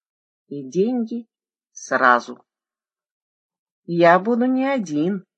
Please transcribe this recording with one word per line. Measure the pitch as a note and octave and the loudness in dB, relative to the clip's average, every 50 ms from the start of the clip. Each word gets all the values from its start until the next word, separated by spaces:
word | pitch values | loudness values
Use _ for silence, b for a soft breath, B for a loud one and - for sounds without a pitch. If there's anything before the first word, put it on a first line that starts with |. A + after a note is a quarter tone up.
| _ _ _ _ _ _ _ _ _ | _ _ _ _ _ _ _ _ _
И | _ C#3 C#3+ C3+ | _ -14 -12 -12
деньги | C3 B2 F3 G3 A#3 B3+ B3 A3+ A3+ B3 A#3 A#3 - _ _ _ _ _ _ _ _ _ | -6 0 0 0 0 0 -2 -4 -4 -6 -10 -10 -12 _ _ _ _ _ _ _ _ _
сразу". | - - - C#3 B2+ B2+ B2+ B2 A#2+ A#2 - B2 - _ _ _ _ _ _ _ _ _ _ _ _ _ _ _ _ _ _ _ _ _ _ _ _ _ _ _ _ _ | -20 -8 -4 -2 2 4 4 4 2 0 -6 -16 -20 _ _ _ _ _ _ _ _ _ _ _ _ _ _ _ _ _ _ _ _ _ _ _ _ _ _ _ _ _
"Я | - E3+ E3+ E3+ E3+ F3 F#3 | -6 0 4 6 6 6 4
буду | F#3+ A3 B3 A3+ B3 | 2 0 0 0 0
не | B3+ C4 C4 C4 | 0 0 0 -2
один" | C4+ C#4 C4+ G3+ D#3+ D3+ D3 D3+ F3+ G#3 F#3+ F3+ _ _ | -2 -2 -4 -4 -4 -4 -2 -2 -2 -2 -6 -8 _ _